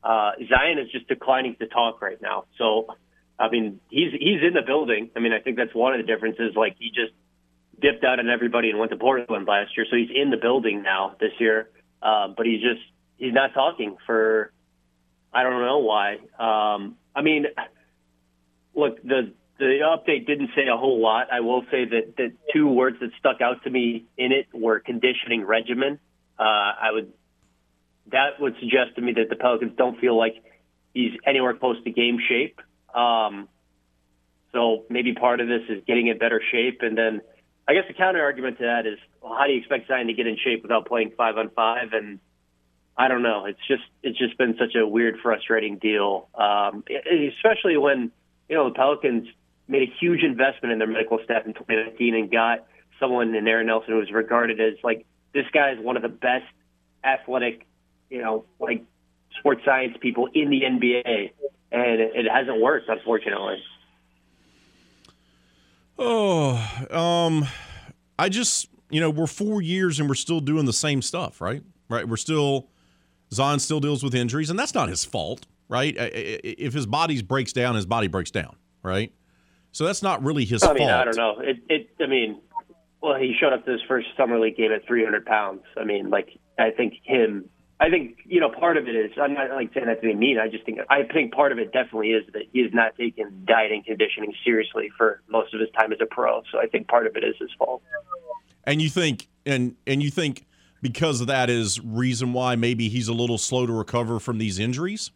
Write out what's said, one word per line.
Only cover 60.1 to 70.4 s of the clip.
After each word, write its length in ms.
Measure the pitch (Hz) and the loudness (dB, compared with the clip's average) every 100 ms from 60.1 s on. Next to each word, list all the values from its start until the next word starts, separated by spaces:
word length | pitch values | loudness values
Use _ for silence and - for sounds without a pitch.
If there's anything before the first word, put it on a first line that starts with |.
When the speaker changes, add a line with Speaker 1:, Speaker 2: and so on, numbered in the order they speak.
| 120 127 | 0 0
Speaker 1:
in 160 | 156 147 | 2 2
the 140 | 135 | 2
N 160 | 131 127 | 2 2
B 200 | 120 123 123 | 4 2 0
A, 260 | 110 98 _ - _ _ | -2 -4 _ -12 _ _
and 300 | 120 123 113 | 0 2 2
it, 160 | 110 123 | 2 2
it 100 | 113 | 2
hasn't 320 | 123 131 113 | 2 0 2
worked, 280 | 120 147 - | 2 2 -2
unfortunately. 760 | 113 110 113 107 101 98 95 - - _ _ _ _ _ _ _ _ _ _ _ _ _ _ _ _ _ _ _ _ _ - | -4 0 -2 0 -6 -6 -8 -12 -20 _ _ _ _ _ _ _ _ _ _ _ _ _ _ _ _ _ _ _ _ _ -4
Speaker 2:
Oh, 540 | 247 226 208 170 143 120 110 104 131 | 0 2 2 2 2 0 -4 -8 -6
um, 560 | 165 170 170 170 156 139 - - - - - _ - | -2 2 2 2 2 0 -6 -18 -20 -20 -20 _ -2
I 120 | 190 | -2
just, 380 | 196 240 - - _ _ | 0 -2 -2 -6 _ _
you 120 | 151 | 0
know, 100 | 165 | 0
we're 160 | 151 160 | 0 -4
four 340 | - 208 214 | -2 -2 -2
years 400 | 165 185 185 147 | -2 0 0 0
and 80 | 147 | 0
we're 60 | |
still 260 | 135 - 165 | -2 -2 -2